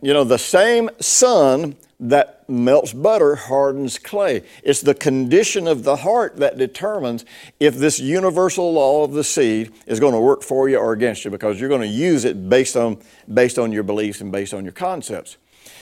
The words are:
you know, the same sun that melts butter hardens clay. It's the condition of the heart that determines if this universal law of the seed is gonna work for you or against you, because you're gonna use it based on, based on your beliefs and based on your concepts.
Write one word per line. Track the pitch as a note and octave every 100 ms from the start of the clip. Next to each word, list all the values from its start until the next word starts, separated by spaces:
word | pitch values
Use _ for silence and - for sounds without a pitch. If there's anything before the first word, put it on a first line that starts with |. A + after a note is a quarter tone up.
you | C#3
know, | D3
the | B2 A#2+
same | - F3+ A3 A#3 A3+ -
sun | - - B3+ A3 C#3 C3 D3+ C#3 _ -
that | A#2+ C#3+ - - -
melts | B2 A#2+ D3 C3
butter | A#2+ F3+ A3 D3 C#3+
hardens | - C3+ C#3 C3+ C3+ -
clay. | - G3+ F#3+ A2+ - -
It's | - C#3
the | C#3+
condition | C#3+ D3+ C3 B2 E3+ A3 G3+ E3
of | C#3+
the | A#2+ C#3+
heart | E3+ A#3+ G#3+ -
that | C#3 -
determines | C3 - G3+ G#3 B2+ A#2 - - - -
if | D3 C3
this | D3 C#3+
universal | C3 F3 F#3 E3 F#3 F#3 F3
law | D#3+ C3+ D3
of | D3
the | C#3+
seed | C#3+ - A#2+ A2 A2 - -
is | A2
gonna | C#3 A2+
work | B2+ C3+
for | - C3+ C3+
you | B2+
or | A2+
against | A2 A#2+ G#2
you, | G#2
because | G2 G#2+ G2
you're | C3+
gonna | C#3 G#2+
use | A2 F3 D3+
it | A#2 G2 F#2
based | B2+ C3 B2
on, | A#2 G2+ - _ -
based | A2 B2 C3
on | A#2
your | G#2+
beliefs | G2+ G#2 G#2+ G2+
and | G2+
based | G2 G2
on | G2+
your | F#2+
concepts. | - F3+ F3 - F#2+ - - _ _ - -